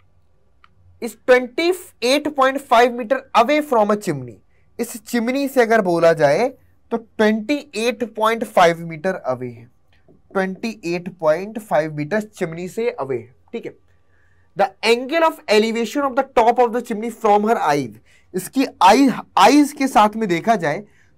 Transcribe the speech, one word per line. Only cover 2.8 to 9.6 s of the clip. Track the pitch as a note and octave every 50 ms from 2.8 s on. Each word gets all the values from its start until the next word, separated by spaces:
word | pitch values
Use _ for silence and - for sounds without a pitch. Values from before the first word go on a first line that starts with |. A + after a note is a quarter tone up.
| A#3+ B3+ A#3+
meter | A#3+ B3 G#3+ C4+ C4 - _ - G#3
away | A#3 A3 - - D4 D4+
from | - A3 G#3 G3+
a | G#3+ G#3
chimney, | G#3 F#3 D3+ C3+ B2+ A#2+ G#2+ - _ _ _ _ _ _ _ -
इस | A#3 - - A#3+ -
चिमनी | - - A#3+ A3 A#3+ B3+ C#4 C#4 C4
से | C4+ B3+
अगर | A#3 G#3+ A3+ A3
बोला | G3 F3+ E3+ E3+ E3 E3 E3
जाए | D3+ D#3 C#3 D3 F3 - C#4+ - _ _ _ _ _ _ -
तो | A3+ A3
ट्वेंटी | A3 _ _ - G#3+ G#3+ A3 A3 G#3+ G#3+ D4 C#4+ - - - G3+
एट | A3+ A#3+ A#3+ G#3 A#3+ G#3+ -
पॉइंट | - G#3+ A3 A3+ A3+ A3
फ़ाइव | - - G3 F3+ E3+ E3+ E3 E3+ E3+
मीटर | E3 D#3 D3 F#3+ F#3
अवे | - - B2 B2+ A#2+ B2+ B2
है, | A#2 A2+